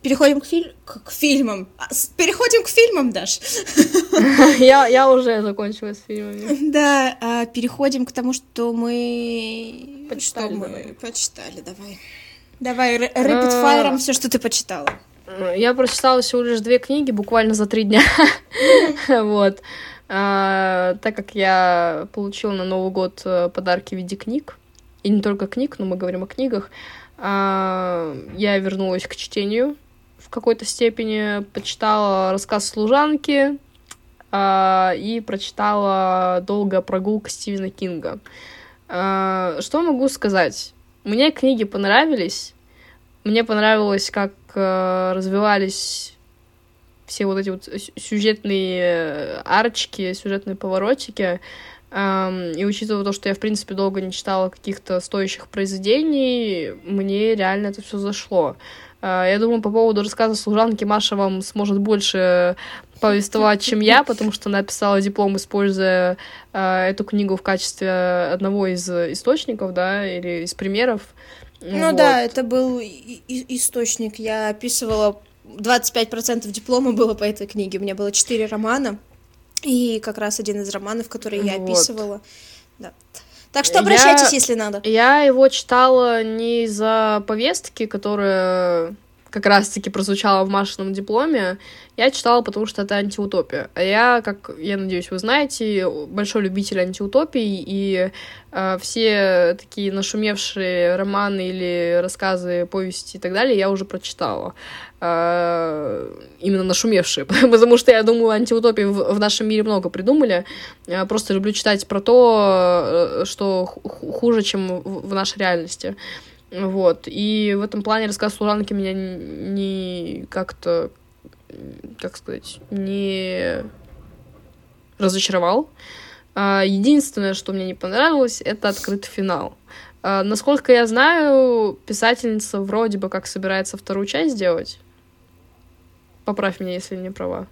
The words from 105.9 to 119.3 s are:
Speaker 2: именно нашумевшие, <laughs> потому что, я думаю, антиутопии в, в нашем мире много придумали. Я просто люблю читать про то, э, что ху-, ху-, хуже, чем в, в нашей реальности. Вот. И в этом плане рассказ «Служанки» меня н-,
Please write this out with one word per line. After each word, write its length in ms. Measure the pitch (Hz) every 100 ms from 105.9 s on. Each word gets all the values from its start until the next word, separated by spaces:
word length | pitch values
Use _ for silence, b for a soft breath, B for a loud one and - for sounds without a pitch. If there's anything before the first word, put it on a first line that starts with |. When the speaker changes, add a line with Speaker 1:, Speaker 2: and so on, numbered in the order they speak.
| 98 60 50 64 73
Speaker 2:
именно 220 | 185 196
нашумевшие, 640 | 185 180 226 202 175 - -
<laughs> 240 | - 247
потому 260 | 233 240 240
что, 160 | -
я 100 | 226
думаю, 280 | 220 233 226
антиутопии 540 | 214 233 233 233 220
в, 280 | 202 202 -
в 60 | 202
нашем 260 | 208 202 214
мире 140 | 214
много 280 | 214 202 180
придумали. 560 | 202 190 294 254 180 190 B B B -
Я 180 | 180
просто 300 | 190 220 -
люблю 180 | 196 196
читать 340 | 208 - 202 -
про 140 | 196
то, 1200 | 202 247 247 220 202 190 180 175 127 165 170 -
э, 40 | 196
что 400 | - 196 190 180
ху-, 200 | - 208
ху-, 260 | - -
хуже, 300 | - 240 226
чем 380 | 202 196 185 180
в, 280 | 180 190 196
в 60 |
нашей 240 | 196 190 -
реальности. 580 | 190 175 165 - 185 202 B B B B _
Вот. 520 | 180 190 190 185 170 -
И 480 | - 208 214 208 202
в 40 |
этом 200 | 208 214
плане 240 | 202 220 220
рассказ 260 | 202 214
«Служанки» 380 | 208 208 208 208
меня 200 | 202 190
н-, 640 | 190 190 180 -